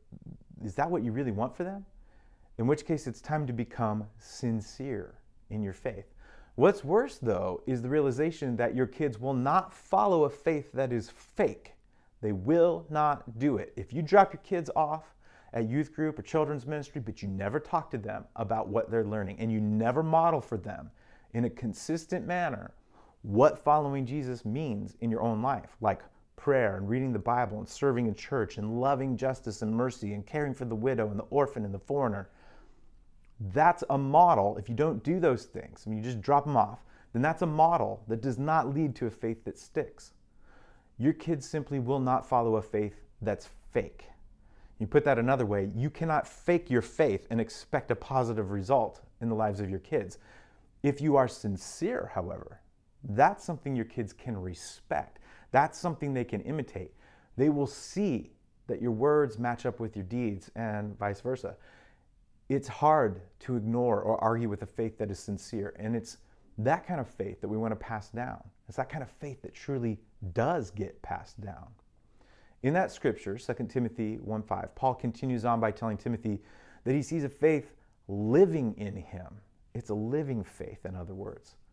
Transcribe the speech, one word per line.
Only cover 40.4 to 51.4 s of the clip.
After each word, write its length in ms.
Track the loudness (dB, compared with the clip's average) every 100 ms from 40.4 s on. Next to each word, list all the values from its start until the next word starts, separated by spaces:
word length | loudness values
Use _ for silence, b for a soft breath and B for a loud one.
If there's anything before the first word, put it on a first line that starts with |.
| b b b b b b
Your 160 | 0
kids 340 | 0 0 -4 -4
simply 320 | -6 -4 -2
will 200 | 0 0
not 260 | 2 0 2
follow 300 | 2 4 2
a 60 |
faith 380 | 2 0 -2 -4 -18 -8
that's 260 | -4 -4 -6 -20 -6
fake. 380 | -2 -2 -6 -20 -20 -20 -20 b b b b
You 80 | 0
put 180 | 4 4
that 140 | 4
another 260 | 4 2 2
way, 260 | 0 -2 -2
you 140 | -4
cannot 380 | -2 0 0 -2
fake 420 | -4 2 2 2
your 120 | 0
faith 440 | 2 2 2 2 -2
and 100 | -2
expect 500 | -2 -6 -4 -4 -2
a 60 | -4
positive 560 | -2 0 0 0 -2
result 500 | -2 2 2 2 -4 -20 -8
in 80 | -4
the 60 | 0
lives 240 | 0 0
of 100 | -4
your 100 | -6
kids. 380 | -4 -4 -4 -10 b b b b b _
If 180 | 0 0
you 160 | 4 6
are 120 | 4
sincere, 840 | 0